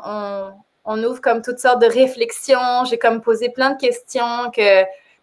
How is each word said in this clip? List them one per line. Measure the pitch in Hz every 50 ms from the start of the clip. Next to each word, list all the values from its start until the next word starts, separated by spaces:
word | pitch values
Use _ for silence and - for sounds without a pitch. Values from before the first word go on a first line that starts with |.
| -
on, | 202 208 214 208 202 202 196 196 196 196 202 _ _ _ _ _
on | 214 214 220 226
ouvre | 240 262 254
comme | - 262 233 233
toutes | 226 - 240
sortes | - - 254 247 240
de | 226
réflexions. | 226 226 247 262 262 254 240 233 233 - - - - 269 247 254 247 247 247 254
J'ai | 254 233 233
comme | - 233 233 226
posé | - 233 226 214 233 240
plein | 240 - 262 269
de | 285 277
questions | - 247 240 - - - - 254 240 240 240 240 240 240 220
que, | - 214 202 196 190 190 190 190 - _ _ _ _